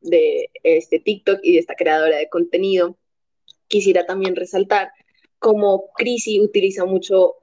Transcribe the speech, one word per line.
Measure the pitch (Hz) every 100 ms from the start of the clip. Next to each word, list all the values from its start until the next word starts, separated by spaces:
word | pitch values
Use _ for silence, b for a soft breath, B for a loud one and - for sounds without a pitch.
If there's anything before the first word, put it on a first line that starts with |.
de | 165 170 151 143 - -
este | 165 165 - 160
TikTok | 214 196 - 196
y | -
de | 175
esta | 170 160
creadora | 165 156 160 147
de | 156
contenido, | 175 170 175 196 185 175 - _ _ _ _ _ _ _
quisiera | 208 190 175 175
también | 190 190 175
resaltar | 180 190 196 208 190 _ _ _ _ _
cómo | 226 214 202 196 - -
Chrissy | 240 233 220 202
utiliza | 208 202 190 190 185
mucho | 185 190 190 180 -